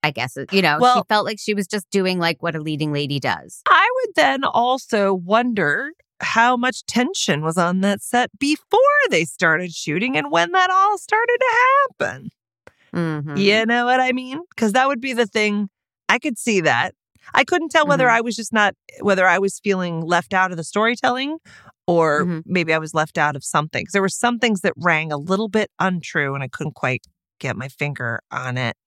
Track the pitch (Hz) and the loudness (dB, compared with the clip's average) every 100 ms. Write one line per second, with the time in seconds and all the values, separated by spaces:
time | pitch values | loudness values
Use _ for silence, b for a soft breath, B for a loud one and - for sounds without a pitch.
0 | 151 139 127 - 135 190 175 247 247 247 | -4 -4 -8 -8 -2 2 2 4 4 4
1 | - 214 202 214 - 208 196 214 - 202 | 2 0 0 -6 -4 -4 -4 -6 -2 0
2 | 185 180 170 165 170 156 151 151 151 143 | 0 0 -2 -2 -6 -6 -6 -4 -2 -2
3 | 143 143 131 85 65 - - 339 415 508 | -2 -2 -2 -4 -8 -16 0 2 2 -2
4 | 480 339 285 269 269 - 240 262 - 214 | -2 2 2 2 -2 0 0 -2 0 0
5 | 196 190 175 220 247 208 151 165 277 330 | 2 0 0 0 2 0 0 0 -4 -12
6 | _ _ - 226 240 254 254 - - 233 | _ _ -2 2 4 2 -2 -4 -4 -2
7 | 254 392 - 147 156 165 175 185 196 196 | -2 -2 -2 -2 -2 0 0 0 0 -2
8 | - 240 247 - 277 302 _ 415 554 587 | -2 -2 -2 -2 -2 -2 _ 4 4 4
9 | 494 185 165 - 170 160 180 - - 151 | 2 0 0 0 2 2 -2 -8 -4 -2
10 | 247 269 285 330 339 370 370 370 392 415 | -2 -2 0 0 2 2 2 2 2 0
11 | - 427 466 480 508 466 508 554 554 _ | -2 0 0 0 2 4 4 4 0 _
12 | - 131 - _ _ _ - b b 170 | -6 -6 -16 _ _ _ -20 b b -4
13 | 165 151 147 147 196 214 226 240 240 254 | -4 -4 -6 0 2 4 2 2 4 2
14 | 254 254 254 277 349 - 220 233 269 269 | 2 0 -4 -12 -12 -2 2 4 2 0
15 | 269 233 220 226 208 208 202 _ _ _ | -2 -2 0 0 0 0 -4 _ _ _
16 | - 226 302 233 - 202 156 117 160 - | -2 0 0 -4 0 2 4 2 0 -6
17 | _ _ B - 277 359 320 330 294 277 | _ _ B -2 2 0 2 2 2 4
18 | 254 226 233 220 220 226 202 - - - | 4 2 0 -6 -2 2 2 0 -20 -4
19 | 202 190 185 180 196 - 208 190 175 165 | 0 4 4 4 0 -2 -2 -2 -2 -4
20 | 165 175 - 190 185 170 160 208 220 240 | 0 -2 0 0 0 -2 -4 -2 0 0
21 | - 247 277 320 B B B _ - 170 | -2 -2 -4 -8 B B B _ 0 2
22 | 160 147 175 160 165 185 160 160 156 160 | 4 2 0 -4 -4 -2 0 -2 0 -2
23 | 156 170 151 139 - 160 156 - - 202 | -2 0 -2 -2 -2 -2 -2 -6 -2 0
24 | 190 - 240 240 240 202 196 - 175 160 | 0 0 -2 0 0 0 -2 -2 0 0
25 | 160 147 160 190 220 214 214 - 185 180 | -2 -6 -2 -2 0 -2 -2 -2 -2 -2
26 | - 170 139 139 131 - 151 - 131 123 | -4 -4 -4 -4 -8 -8 -10 -4 -4 -4
27 | _ _ _ _ 135 110 131 - 147 135 | _ _ _ _ -8 -8 -10 -6 -8 -4
28 | 120 117 _ 143 127 127 120 - | -6 -6 _ -8 -6 -4 -4 -8